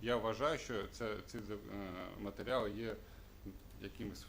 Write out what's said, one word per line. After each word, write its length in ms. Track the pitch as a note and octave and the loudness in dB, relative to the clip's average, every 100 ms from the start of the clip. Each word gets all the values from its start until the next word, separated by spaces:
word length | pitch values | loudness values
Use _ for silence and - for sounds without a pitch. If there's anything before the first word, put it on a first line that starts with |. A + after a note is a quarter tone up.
я 140 | A2+ A#2 | 4 6
вважаю, 420 | A2 G#2+ D3 D3+ | 6 6 4 4
що 280 | - G#2+ G2 | 2 0 0
це, 240 | - A2 G#2 - | 0 0 0 -4
ці, 120 | A#2 | -6
е, 40 | G#2 G#2 G2+ G2+ F#2+ F2+ F#2 F#2+ | -4 -4 -4 -4 -2 -4 -4 -4
матеріали 500 | G2+ - A#2+ C3 G#2+ | -4 -2 4 4 4
є 260 | G#2 A2+ G#2 - - - - G2+ - - - | 0 -2 -2 -6 -12 -14 -10 -10 -10 -12 -8
якимись, 440 | G2+ - G2+ F2+ | -8 -4 -4 -6